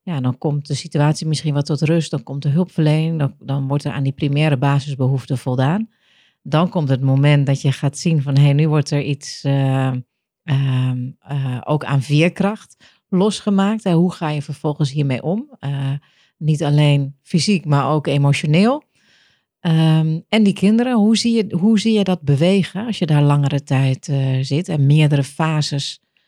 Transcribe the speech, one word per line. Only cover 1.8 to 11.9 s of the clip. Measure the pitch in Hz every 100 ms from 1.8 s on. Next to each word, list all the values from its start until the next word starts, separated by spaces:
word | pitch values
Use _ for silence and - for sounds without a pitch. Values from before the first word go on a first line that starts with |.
rust, | 156 165 147
dan | 139
komt | - 139
de | 143
hulpverlening, | 151 180 - 151 156 160 165
dan, | 139 -
dan | - 139 135
wordt | 143
er | 143
aan | 120
die | 135
primaire | 135 143 143 156 135
basisbehoeften | 139 139 143 135 131 135 - 131
voldaan. | 135 127 131 196 226 _ _ _ _ _
Dan | 143 151 175
komt | 180 143
het | 131
moment | 135 135 147 147 139
dat | 139
je | 143
gaat | - 143 -
zien | 180 156
van, | 139 139
hé, | 143
nu | 143 156
wordt | 151 143
er | 143
iets, | 139 139 - -
eh, | 139 139 135 135 131 127 - _ _ _
ehm, | - 135 135 127 127 127 123 -
eh, | - 143 131 123
ook | - 151
aan | 135